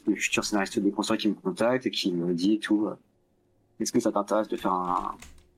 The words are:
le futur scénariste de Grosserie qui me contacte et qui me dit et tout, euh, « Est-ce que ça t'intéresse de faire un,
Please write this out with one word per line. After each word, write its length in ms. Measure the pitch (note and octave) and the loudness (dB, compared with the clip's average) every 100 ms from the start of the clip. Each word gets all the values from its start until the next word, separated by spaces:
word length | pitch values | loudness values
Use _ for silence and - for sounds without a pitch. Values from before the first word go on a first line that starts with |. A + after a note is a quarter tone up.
| - | 0
le 60 | G2+ | 0
futur 280 | - - | 0 -2
scénariste 340 | - G#2+ G2 - | 0 0 0 0
de 100 | G2+ | 0
Grosserie 300 | G2+ G#2 A2 | 0 0 2
qui 100 | A2 | 0
me 60 | |
contacte 500 | F#2+ F#2+ F2+ A2+ B2+ | 0 -2 0 2 2
et 60 | - | 0
qui 200 | - G2 | -2 -2
me 200 | F2 E2+ | 0 0
dit 220 | F2 F#2+ | 2 2
et 40 | G#2+ | 2
tout, 280 | - G#2+ G#2 | 2 2 0
euh, « 80 | - _ _ _ _ _ _ _ - | -4 _ _ _ _ _ _ _ -8
Est-ce 120 | G#2+ | -2
que 80 | B2+ | 0
ça 120 | A2 | 2
t'intéresse 360 | G#2 G2+ G#2 G#2+ | 0 2 0 0
de 80 | - | -2
faire 160 | G2+ | 0
un, 420 | F#2 F2+ F2+ G2+ - - - - | 0 0 -2 -2 -8 -14 -20 -20